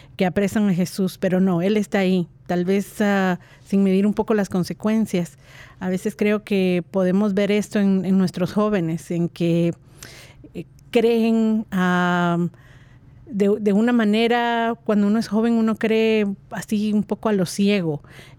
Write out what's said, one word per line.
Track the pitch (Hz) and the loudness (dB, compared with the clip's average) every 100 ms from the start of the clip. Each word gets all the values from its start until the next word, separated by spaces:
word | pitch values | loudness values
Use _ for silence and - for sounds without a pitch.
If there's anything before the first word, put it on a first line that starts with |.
| - - | -20 -2
que | 185 | -2
apresan | 202 196 220 208 | 0 -2 0 0
a | |
Jesús, | 175 175 - 185 - | 0 -2 -2 -4 -2
pero | 190 185 | -2 2
no, | 190 170 | 2 2
él | 196 214 | 0 0
está | 196 202 | 0 0
ahí, | 185 185 170 - - | 0 0 -2 -10 -6
tal | 175 | -4
vez, | 175 196 190 - | 0 -2 -2 -2
ah, | 208 196 185 175 - - | 0 2 0 -2 -8 -20
sin | - 196 | -2 2
medir | 196 190 208 | 2 4 2
un | |
poco | 202 220 | 0 0
las | 220 196 | 0 0
consecuencias. | 190 165 170 214 220 208 180 170 - - - - - | -2 -4 -4 -2 0 0 -2 -4 -10 -20 -20 -20 -10
A | 185 | -6
veces | 185 220 | -4 -6
creo | - 208 208 | -2 0 0
que | - 196 185 180 - | -2 0 2 0 -2
podemos | 196 185 190 214 | -2 2 2 0
ver | 196 202 | 0 0
esto | 208 202 208 | 0 -2 0
en, | 196 190 | 2 2
en | 185 190 | 2 2
nuestros | 185 180 180 | 2 -2 -4
jóvenes, | 214 214 208 160 165 - | 0 0 0 -2 -6 -4
en | 170 170 | -4 -4
que, | - 170 170 170 - - - - - - - - | -2 0 2 0 -2 -14 -20 -20 -20 -20 -20 -18
eh, | 170 - - - | -16 -16 -20 -2
creen, | 233 226 233 226 226 220 220 - | 0 2 2 2 2 0 -2 -2
ah, | 185 180 180 180 180 175 170 175 - - - - - - - - | -2 0 2 2 0 0 0 -2 -6 -20 -20 -20 -20 -20 -20 -10
de, | 202 202 214 | 0 0 2
de | 208 | 2
una | 196 233 | 2 2
manera, | 240 208 220 233 240 240 233 233 233 | 2 2 2 2 0 0 0 -2 -4
cuando | - 208 202 | -2 0 2
uno | 220 | 0
es | - | 0
joven, | 208 233 | 0 0
uno | 226 220 | 2 0
cree | 214 220 220 220 220 202 196 - | 0 0 2 2 2 0 -6 -10
así | 208 - 208 214 | -12 -4 -2 0
un | 208 | 0
poco | - 214 220 | -2 -4 -2
a | |
lo | 202 170 | 0 -2
ciego, | - 202 208 165 151 - - - | 0 2 2 -2 -6 -10 -20 -20